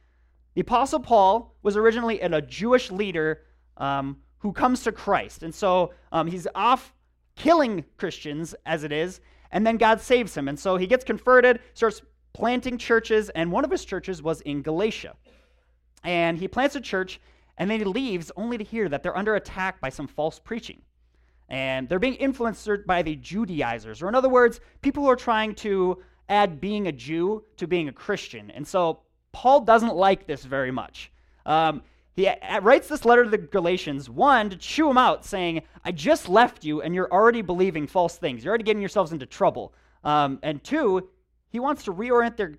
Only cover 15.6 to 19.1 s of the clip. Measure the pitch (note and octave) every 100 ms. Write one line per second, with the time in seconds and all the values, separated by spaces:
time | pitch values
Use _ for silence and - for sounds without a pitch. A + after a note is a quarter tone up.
15.6 | _ _ _ _ E3+ F3 E3+ E3 F#3+ -
16.6 | C#4 C#4 A3+ F#3+ F#3+ - _ _ _ -
17.6 | F#3 A3 G3+ G3+ C4+ F3+ D#3 - A#3 A#3+
18.6 | G#3+ A3+ F#3+ C#3 F3